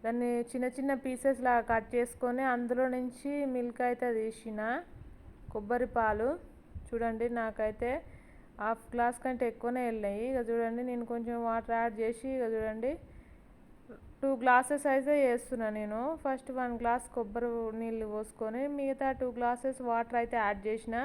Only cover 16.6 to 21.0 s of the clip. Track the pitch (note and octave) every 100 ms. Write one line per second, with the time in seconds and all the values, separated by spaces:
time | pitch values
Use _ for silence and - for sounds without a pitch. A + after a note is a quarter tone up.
16.6 | B3 A#3 A#3 B3 - - G#3+ A3+ A#3+ A#3
17.6 | A3+ A3 A3+ A3+ G#3+ G#3+ A3 - A3 A#3
18.6 | C#4+ C#4+ C4+ C4+ C4+ C4 B3+ A#3+ A#3+ B3
19.6 | C4+ C4 B3 A#3 A#3 A#3+ A#3 A#3+ G#3 G3+
20.6 | G#3 A3 A3+ A#3